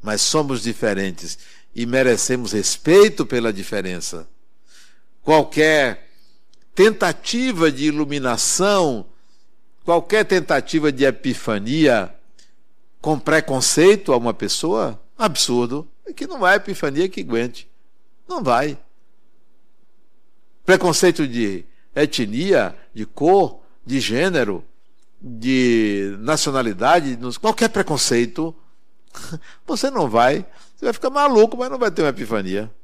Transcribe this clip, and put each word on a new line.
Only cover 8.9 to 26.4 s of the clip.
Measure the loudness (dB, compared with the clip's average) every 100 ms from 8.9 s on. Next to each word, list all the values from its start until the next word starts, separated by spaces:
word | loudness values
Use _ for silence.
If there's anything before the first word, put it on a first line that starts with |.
| -2 -8 -16 -20 -20 -20 -20 -20 -12 0
qualquer | 0 2 0 2
tentativa | 0 2 -2 0 0 0
de | 2 2
epifania | 2 -4 -4 -4 -4 -2 2 4 2 -2 -10 -18 -20 -20 -20 -20 -20 -20 -8
com | -4 -2
preconceito | 2 2 2 -2 0 6 6 6 4
a | 0
uma | 2
pessoa, | -4 -4 -4 -2 -2 -2 -6 -16 -4
absurdo. | -2 0 0 0 0 -4 -10 -16 -16
É |
que | -12 -10
não | 0
há | 2 2
epifania | 0 -6 -4 -2 -2
que | -2
aguente. | -4 -4 -4 -8 -16 -20 -20 -20 -20 -20 -10
Não | -4
vai. | 0 0 0 -6 -14 -20 -20 -20 -20 -20 -20 -20 -20 -20 -20 -20 -20 -20 -20 -20 -20 -10 4
Preconceito | 4 4 4 2 2 -2
de | -2 -2 -4 -10 -18 -8 -2
etnia, | 0 0 -4 -2 2 2 2 -6 -14
de | -10 -10
cor, | -2 4 4 4 -4 -16 -18 -6
de | -4
gênero, | -2 0 0 2 0 -2 -10 -18 -20 -20 -20 -16
de | -14 -6 0 2 4 4 2 0 -4 -6
nacionalidade, | -2 0